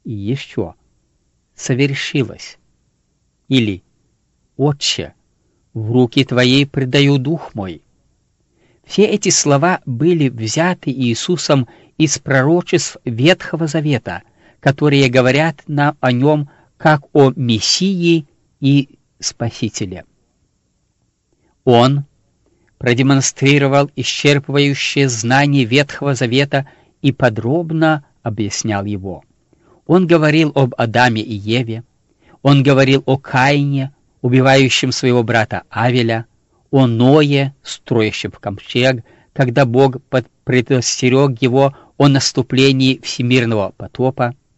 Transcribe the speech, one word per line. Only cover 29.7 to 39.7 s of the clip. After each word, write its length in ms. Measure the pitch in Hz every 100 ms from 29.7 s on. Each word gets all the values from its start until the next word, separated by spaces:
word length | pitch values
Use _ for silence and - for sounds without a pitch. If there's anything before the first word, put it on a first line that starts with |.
| _ -
Он 180 | 175 170
говорил 460 | 170 151 156 151
об 220 | 139 127 -
Адаме 440 | 117 117 123 110
и 100 | 107
Еве, 500 | 104 104 120 113 113 - _ _ _ _ _
он 180 | 139 143
говорил 400 | 135 135 135 135 131
о 100 | 139
Каине, 800 | - 131 135 147 143 139 135 _ _ _
убивающем 680 | 123 131 131 135 131 - 131
своего 320 | - 131 123
брата 400 | 113 117 107 90 -
Авеля, 580 | 107 123 123 113 113 - _ _ _ _
о 160 | 139 127
Ное, 680 | 113 127 151 147 139 139 -
строящем 680 | - - - 120 107 - 104
ковчег, 720 | - 104 101 - 123 127 120 - _ _
когда 320 | - 127 123
Бог 380 | 127